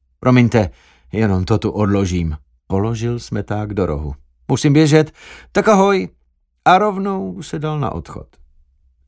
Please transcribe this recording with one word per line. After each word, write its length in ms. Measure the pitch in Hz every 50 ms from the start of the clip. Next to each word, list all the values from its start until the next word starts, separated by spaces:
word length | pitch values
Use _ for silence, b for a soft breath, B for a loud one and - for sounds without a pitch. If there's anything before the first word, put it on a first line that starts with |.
| _ _ _ _
„Promiňte, 500 | - 127 123 127 120 113 101 120 104 - b b b b b b b b -
jenom 320 | 101 113 104 98 92 92
to 140 | - - 98
tu 120 | - 107
odložím.“ 640 | - 98 104 98 101 98 98 90 87 90 85 80 78 76 _ _ _ _ _
Položil 520 | _ 92 95 101 113 117 110 113 120 120 120
smeták 560 | - - - 107 98 - 104 104 107 104 101
do 120 | 101 95
rohu. 280 | 80 76 73 73 73 71 - _ _ _ _ _ -
„Musím 240 | 139 127 - 151 139
běžet, 400 | 151 160 151 147 156 156 156 B B B B B B B B _
tak 160 | - - 214
ahoj.“ 400 | 220 190 190 196 196 190 185 175 _ _ _ _ _ _ _ _ _ _ _
A 140 | 147 175 190
rovnou 640 | 208 214 196 190 196 202 196 190 190 190 180 196 156
se 160 | - - 160
dal 220 | 143 156 151 151
na 100 | 139 98
odchod. 360 | - 82 73 - - - - _ _ _ - _ _ _ _ _ _ _ _ _ _ _ _